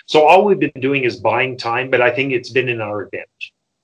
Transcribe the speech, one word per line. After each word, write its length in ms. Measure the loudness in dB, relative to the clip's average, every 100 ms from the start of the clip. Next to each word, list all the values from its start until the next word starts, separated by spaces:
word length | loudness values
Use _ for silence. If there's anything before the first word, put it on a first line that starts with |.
| 0
So 200 | 4 6
all 180 | 6
we've 140 | 4 2
been 220 | -2 -2
doing 240 | -4 -2
is 120 | -2 -2
buying 400 | -2 -2 -2 -6
time, 340 | -6 -6 -2
but 100 | 2
I 100 | 2
think 220 | 0 -2
it's 180 | -4 -2
been 180 | -4 -2
in 120 | -4
our 220 | -6 -8
advantage. 500 | -8 -12 -14 _ -20 _ _ _